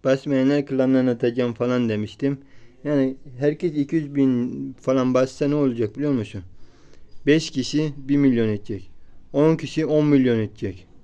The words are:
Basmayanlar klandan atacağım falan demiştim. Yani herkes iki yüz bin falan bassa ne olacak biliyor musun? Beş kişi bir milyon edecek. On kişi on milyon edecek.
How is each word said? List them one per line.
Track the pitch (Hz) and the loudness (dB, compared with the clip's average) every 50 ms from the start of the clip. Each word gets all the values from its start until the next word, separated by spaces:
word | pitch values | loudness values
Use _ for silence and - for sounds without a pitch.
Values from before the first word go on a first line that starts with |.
| - | 2
Basmayanlar | 139 135 139 - 151 139 131 131 135 143 147 139 | 2 0 0 0 0 0 2 4 4 2 2 0
klandan | - 135 131 131 131 131 131 127 | -2 0 0 2 4 4 4 4
atacağım | 127 120 117 - 120 120 127 123 120 117 | 2 0 2 0 0 0 0 -2 -2 -2
falan | - 120 123 123 123 120 113 | -2 -2 0 0 0 0 0
demiştim. | 110 104 107 107 - - 139 139 143 139 - - - - - - - - - | 0 -2 -4 -6 -6 -4 -2 -2 -2 -4 -10 -20 -20 -20 -20 -20 -20 -10 -4
Yani | 143 151 139 135 131 131 - - 147 123 120 | -2 0 2 0 0 -2 -8 -14 -18 -8 0
herkes | 143 147 151 156 185 175 151 | 0 0 0 0 -4 -2 -2
iki | 151 143 143 165 | -2 -2 0 -2
yüz | 165 151 139 143 | -2 -2 -2 0
bin | 139 135 131 127 120 120 127 - 139 139 135 | 2 2 4 4 2 -2 -2 -4 -8 -8 -10
falan | 131 - - - 131 135 127 127 127 | -12 -6 -2 0 0 2 2 2 2
bassa | 131 131 - - - 151 143 | 2 2 0 0 -2 -2 0
ne | 147 | 2
olacak | 147 143 135 117 117 117 107 - | 2 2 0 0 0 -4 -4 -2
biliyor | 135 143 147 | -4 -2 -2
musun? | 139 123 107 - - 101 87 90 - - - - - - - - - - - - - - - | 0 -2 -2 -6 -8 -12 -14 -14 -16 -18 -18 -18 -20 -20 -20 -20 -20 -20 -20 -16 -14 -4 2
Beş | 139 147 160 156 - | 2 2 2 2 -2
kişi | - 135 123 - - 147 156 151 135 | -6 -6 -6 -2 -2 -2 -2 -2 -6
bir | 139 135 131 143 | -10 -4 0 2
milyon | 143 143 135 123 117 113 107 | 4 4 4 4 2 0 0
edecek. | 107 104 - - 107 95 - - - - - - - - - - | -2 -4 -6 -8 -10 -10 -10 -16 -18 -18 -18 -18 -18 -20 -18 -4
On | - 139 147 160 160 | 0 2 4 4 2
kişi | 156 - 127 - 156 160 | 0 -4 -6 -4 -4 -2
on | 131 156 151 151 | 0 2 2 4
milyon | 147 143 135 131 127 117 113 | 4 4 4 4 4 2 0
edecek. | 107 101 - - 120 98 90 - - - - - | 0 -4 -6 -8 -8 -8 -8 -10 -18 -20 -20 -20